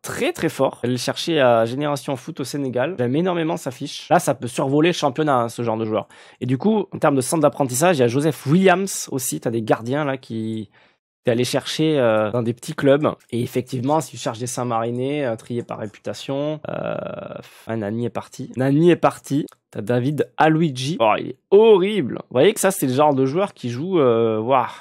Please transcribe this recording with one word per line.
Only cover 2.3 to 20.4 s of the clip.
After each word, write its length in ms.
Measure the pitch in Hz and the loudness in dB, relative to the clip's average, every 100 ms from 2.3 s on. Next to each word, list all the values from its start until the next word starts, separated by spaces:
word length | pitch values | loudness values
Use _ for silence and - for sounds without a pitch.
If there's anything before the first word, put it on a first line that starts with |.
| 165 | -10
au 40 | |
Sénégal. 520 | 135 147 135 123 143 185 | -8 -6 -4 -4 -4 -2
J'aime 160 | 123 | -2
énormément 440 | 139 185 175 160 170 | 0 0 -2 -2 -4
sa 120 | 143 | -8
fiche. 380 | 127 139 - - | -10 -12 -12 2
Là, 100 | 170 | 2
ça 120 | 165 | 2
peut 160 | 135 120 | -2 -4
survoler 400 | - 139 143 165 | -4 0 2 2
le 60 | |
championnat, 420 | 170 147 127 151 131 | 2 -2 0 2 2
hein, 120 | 117 | 0
ce 100 | - | -2
genre 160 | 117 110 | -4 -2
de 80 | |
joueur. 240 | 113 107 - - - _ | -2 -2 -4 -14 -20 _
Et 60 | 123 | -4
du 100 | 131 | 0
coup, 300 | 208 214 - | 2 0 -2
en 40 | - | 0
termes 160 | 156 | 2
de 60 | 139 | 2
centre 220 | 123 170 | 0 2
d'apprentissage, 560 | 147 - 135 127 170 156 | 2 2 -2 2 2 4
il 20 | |
y 40 | |
a 40 | 120 | 2
Joseph 380 | 127 156 - 135 | 2 0 -2 0
Williams 600 | 175 190 180 196 - - | 4 4 4 0 -6 -6
aussi. 260 | 135 - 156 | -6 -6 -4
T'as 120 | 131 | -4
des 100 | 117 | -4
gardiens, 460 | 113 139 113 143 147 | 0 -2 -2 -4 -2
là, 100 | 135 | -6
qui 540 | - 113 110 110 104 _ _ _ _ _ | -8 -8 -6 -8 -10 _ _ _ _ _
t'es 80 | - | 0
allé 120 | 117 | 2
chercher, 540 | 123 139 - - 156 151 | 0 -2 -4 0 0 4
euh, 320 | 117 110 107 | 4 4 2
dans 120 | 120 | -2
des 120 | 113 | -2
petits 200 | 123 - | -4 -8
clubs. 320 | 156 139 143 139 - _ | 0 4 4 4 -2 _
Et 100 | 117 | -6
effectivement, 580 | 120 127 123 127 127 156 | -4 -4 -4 -6 0 0
si 120 | 156 | -2
tu 40 | 117 | -8
cherches 220 | 143 113 | -8 -6
des 80 | 123 | -8
Saint-Marinais, 800 | - 123 113 117 120 131 147 135 | -6 -4 -2 -2 -4 -4 -4 -4
euh, 100 | 113 | -6
triés 260 | - 120 | -6 -8
par 140 | - - | -6 -10
réputation, 800 | 110 - - 107 - 139 - 151 - | -10 -10 -12 -10 -6 -4 -4 -6 -8
euh, 240 | 50 - - - - - - - - - | -6 -6 -6 -8 -12 -12 -14 -16 -20 -8
ah, 100 | 113 | -6
Nani 300 | 101 113 120 | -4 -4 -4
est 40 | |
parti. 400 | - - - 131 - | -6 -10 -14 -12 -2
Nani 360 | 131 143 170 | 0 4 4
est 40 | 165 | 4
parti. 480 | 143 - - 139 - - _ | 2 0 -4 -4 -4 -12 _
T'as 100 | - | -10
David 500 | 104 123 127 143 - | -2 0 0 -2 -4
Aluigi. 640 | - | 2